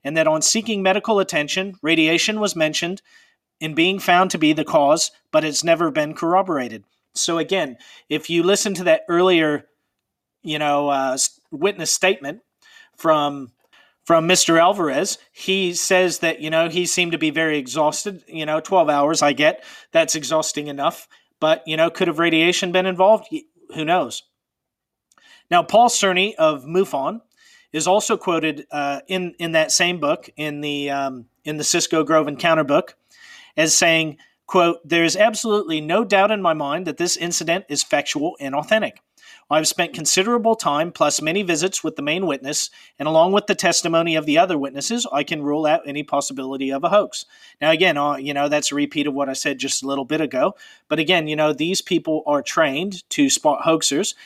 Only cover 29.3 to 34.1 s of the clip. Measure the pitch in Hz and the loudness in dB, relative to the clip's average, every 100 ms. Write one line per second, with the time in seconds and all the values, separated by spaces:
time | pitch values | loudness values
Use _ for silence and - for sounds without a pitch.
29.3 | - 165 160 156 - 175 175 147 160 - | -8 -2 0 2 0 0 0 -2 -2 -6
30.3 | - 151 147 147 143 143 139 135 127 113 | -10 -8 -6 -6 -6 -4 -4 -4 -8 -16
31.3 | _ 151 151 147 170 - 165 147 160 147 | _ -10 -6 -2 0 0 0 2 2 2
32.3 | 143 170 160 139 151 - - _ _ - | 0 2 2 2 0 0 -10 _ _ -20
33.3 | - - - 160 - 170 160 156 | -20 -8 -2 0 2 4 2 0